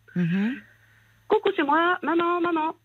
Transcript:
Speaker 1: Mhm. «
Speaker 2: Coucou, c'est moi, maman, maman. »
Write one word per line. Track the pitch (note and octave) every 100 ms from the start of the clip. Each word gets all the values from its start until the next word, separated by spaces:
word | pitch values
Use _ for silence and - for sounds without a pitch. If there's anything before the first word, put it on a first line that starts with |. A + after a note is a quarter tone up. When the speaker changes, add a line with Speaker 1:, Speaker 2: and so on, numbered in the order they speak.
| - F3
Speaker 1:
Mhm. « | F3 F#3 G#3+ D4 - _ _ _ _ _ -
Speaker 2:
Coucou, | G#4+ G4+ G4
c'est |
moi, | C#4+ D4+ E4+ F4+
maman, | C#4 E4+ E4+ F4
maman. » | E4+ E4 D#4 E4+